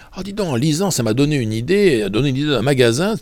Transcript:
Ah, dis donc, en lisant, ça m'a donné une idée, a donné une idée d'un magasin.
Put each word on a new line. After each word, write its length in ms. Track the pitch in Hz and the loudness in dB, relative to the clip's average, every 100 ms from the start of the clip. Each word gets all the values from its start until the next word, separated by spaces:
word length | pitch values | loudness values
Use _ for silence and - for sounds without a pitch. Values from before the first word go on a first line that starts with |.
| - | -18
Ah, 120 | - | -12
dis 80 | 196 | -10
donc, 160 | 196 180 | -6 -4
en 80 | 117 | 0
lisant, 340 | 160 151 196 | 0 0 -2
ça 140 | 135 | -2
m'a 100 | 113 | -2
donné 220 | 123 143 147 | 0 0 0
une 160 | 110 | -2
idée, 500 | 110 127 202 196 120 | -4 0 2 4 2
a 60 | 98 | 0
donné 220 | 104 143 | 0 0
une 60 | 131 | 0
idée 140 | 151 | -2
d'un 120 | 123 | 0
magasin. 520 | 123 135 120 120 196 220 | 2 4 4 2 -2 -4